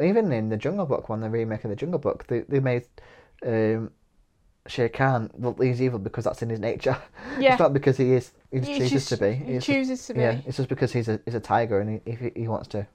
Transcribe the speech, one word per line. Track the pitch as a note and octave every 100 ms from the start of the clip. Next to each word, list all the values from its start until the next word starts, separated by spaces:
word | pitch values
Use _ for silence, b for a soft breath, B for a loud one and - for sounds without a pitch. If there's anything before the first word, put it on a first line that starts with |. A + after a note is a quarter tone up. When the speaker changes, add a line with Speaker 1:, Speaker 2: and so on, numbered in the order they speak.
Speaker 1:
even | E3 A3+ G#3
in | A#2 A2
the | A2
Jungle | C#3 G3+ D3+
Book | B2+ -
one, | A2
the | A2
remake | A2+ A2+ G#2+
of | A2
the | G2+
Jungle | D#3+ E3
Book, | G2+ - -
they, | A#2+
they | - C#3
made, | C3 A#2+ - - b b b b
um, | - A2+ A2 A2+ A2+ _ _ _ _ _ _ _ -
Shere | - A#2
Khan, | - C3+ B2 A2
well, | - B2 -
he's | B2+ B2
evil | B2+ A#2
because | G2+ -
that's | A2 -
in | A#2
his | A2
nature. | G#2+ - C3 C3
<laughs> | - - B3+ C#4
Speaker 2:
Yeah. | C4+
Speaker 1:
It's | B3+
not | D#3+
because | C#3 C#3 C3
he | B2+
is, | B2+ - _ -
he | C3+
just | C3
Speaker 2:
He | C#4+
Speaker 1:
chooses | B2+
Speaker 2:
just, | C3+ -
Speaker 1:
to | A#2+
be. | G2+
Speaker 2:
he | B2+ B3+
Speaker 1:
He's | B2+
Speaker 2:
chooses | B2 C#4 C4 B3+ -
to |
be. | C3
Speaker 1:
Yeah, | A#2+ A#2+ C3+
it's | C3
just | C3
because | C3 B2
he's | B2 A2
a, | G#2+
he's | - A#2
a |
tiger | - G#2 G2+ G2
and | G#2 A2
he, | -
he, | A2+ B2
he | - A2+
wants | G#2+ -
to | G#2 G2+